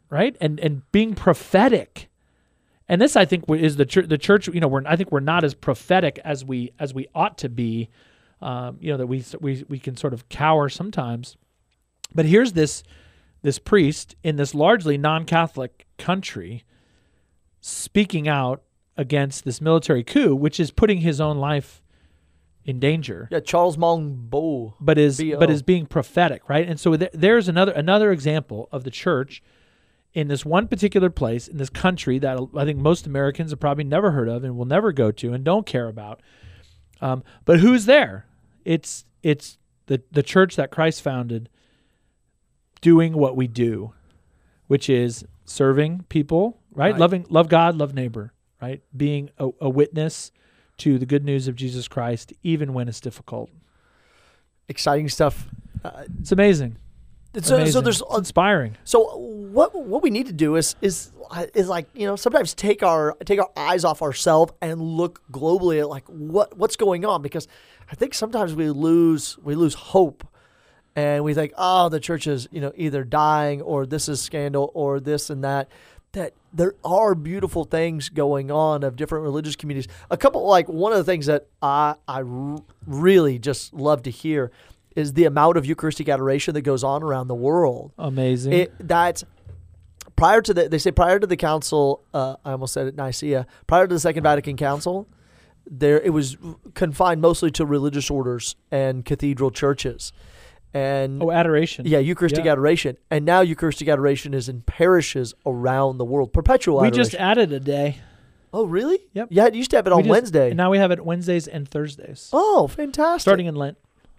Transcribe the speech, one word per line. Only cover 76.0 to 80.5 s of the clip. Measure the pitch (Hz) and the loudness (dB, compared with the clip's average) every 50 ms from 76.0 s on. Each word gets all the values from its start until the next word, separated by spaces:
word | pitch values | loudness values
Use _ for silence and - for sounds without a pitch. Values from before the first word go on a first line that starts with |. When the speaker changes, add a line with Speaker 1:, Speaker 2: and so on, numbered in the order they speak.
| _ _ - | _ _ -10
Speaker 2:
That | 196 165 - - _ _ _ - | -10 -10 -10 -12 _ _ _ -4
there | 160 170 196 202 _ - | -2 -2 -2 -2 _ -4
are | 160 180 226 220 208 185 | 0 2 4 4 4 2
beautiful | 160 143 160 185 196 190 175 - 170 151 | 0 -4 -6 -6 -6 -6 -4 -4 -6 -6
things | - - 160 165 170 160 151 135 | -2 -2 -2 -2 -2 -4 -6 -10
going | - - 151 143 143 143 139 135 139 | -6 -4 -2 0 0 0 -2 -4 -2
on | 147 156 156 156 151 143 143 | 0 0 0 0 0 0 -2
of | 135 123 | -4 -6
different | 123 151 143 165 156 156 | -6 -6 -6 -6 -6 -4
religious | 147 139 156 156 151 139 | -4 -4 -4 -6 -6 -8
communities. | - 151 147 139 135 127 - - - - - | -8 -8 -8 -8 -8 -10 -12 -14 -16 -10 -8
A | 175 | -2
couple, | 170 - 269 - - - | 2 2 2 2 2 4
like, | 196 | 6